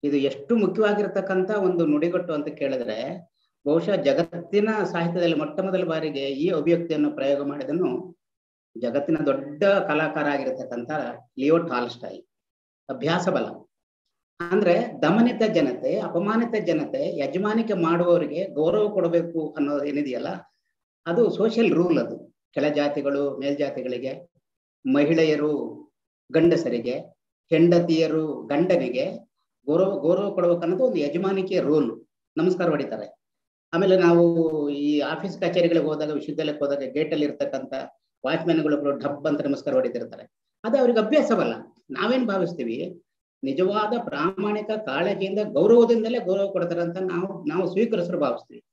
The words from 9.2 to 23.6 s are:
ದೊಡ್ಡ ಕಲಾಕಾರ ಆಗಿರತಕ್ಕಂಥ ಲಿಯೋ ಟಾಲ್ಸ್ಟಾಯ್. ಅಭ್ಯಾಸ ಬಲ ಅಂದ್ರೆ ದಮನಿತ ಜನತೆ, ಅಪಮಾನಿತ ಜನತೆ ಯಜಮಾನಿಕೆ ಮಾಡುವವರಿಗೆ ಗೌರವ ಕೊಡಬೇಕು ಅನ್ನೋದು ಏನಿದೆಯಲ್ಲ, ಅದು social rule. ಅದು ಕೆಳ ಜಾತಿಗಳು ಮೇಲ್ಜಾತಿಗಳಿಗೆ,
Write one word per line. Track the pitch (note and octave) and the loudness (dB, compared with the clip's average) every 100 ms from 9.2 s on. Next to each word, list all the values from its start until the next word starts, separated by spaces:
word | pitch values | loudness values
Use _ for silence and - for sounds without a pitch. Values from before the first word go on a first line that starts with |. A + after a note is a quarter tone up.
| C#3+ | 2
ದೊಡ್ಡ | C3+ C#3 D3+ | 0 -4 0
ಕಲಾಕಾರ | G3 G3 E3 D3+ D#3 D3+ | 2 4 2 0 0 -2
ಆಗಿರತಕ್ಕಂಥ | D3 C#3 C3 B2+ B2 A#2+ A#2+ D3+ A#2+ A#2+ _ - | -2 -2 -2 -6 -8 -10 -6 -6 -6 -10 _ -4
ಲಿಯೋ | C#3 E3 | 2 2
ಟಾಲ್ಸ್ಟಾಯ್. | E3+ B2 A#2+ - G2 F#2 - _ _ _ _ _ - | 2 -4 -4 -8 -14 -16 -20 _ _ _ _ _ -12
ಅಭ್ಯಾಸ | B2+ C#3+ F3 F#3+ | -4 -2 0 0
ಬಲ | B2+ G#2+ - - _ _ _ _ _ _ _ E3+ | -2 -4 -10 -20 _ _ _ _ _ _ _ -2
ಅಂದ್ರೆ | F#3+ F#3+ E3+ - - | 2 4 2 0 -2
ದಮನಿತ | D3+ G3+ A#3 - G#3+ | 2 4 4 2 0
ಜನತೆ, | E3+ C#3+ B2 C3 F#3 | 2 0 -2 -4 -4
ಅಪಮಾನಿತ | F#3 E3 G3+ A3+ A#3 G#3+ | -2 -4 0 -2 0 -2
ಜನತೆ | E3+ D#3 C#3+ C3+ D#3 E3 | -2 -2 -2 -4 -4 -4
ಯಜಮಾನಿಕೆ | C3+ - G#3 A3 A3 | -4 -2 -2 0 0
ಮಾಡುವವರಿಗೆ | F#3+ E3 E3+ F3 F3 D3 D3+ | 0 2 2 4 2 2 -4
ಗೌರವ | F#3+ C#3+ D#3 G#3 G#3 | -6 -2 0 2 0
ಕೊಡಬೇಕು | G3+ E3+ E3 E3+ E3 D3+ D3+ | 0 0 0 0 -6 -6 -4
ಅನ್ನೋದು | C#3+ D3 | -2 -2
ಏನಿದೆಯಲ್ಲ, | C#3+ C#3+ C#3+ A#2+ D3+ F#3+ - _ _ _ _ _ - | -4 -4 -4 -6 -6 -10 -14 _ _ _ _ _ -4
ಅದು | F3 A3 | 2 2
social | E3+ A3 A3+ A3+ | 2 0 2 2
rule. | D3 F3 D3+ | 2 2 2
ಅದು | A2+ - - _ _ | -2 -8 -16 _ _
ಕೆಳ | - D3 | -2 0
ಜಾತಿಗಳು | D3 C#3+ C#3+ C#3 C#3+ C#3+ B2+ | 0 -2 -2 -2 -2 -2 -4
ಮೇಲ್ಜಾತಿಗಳಿಗೆ, | C#3 C#3+ | -4 -2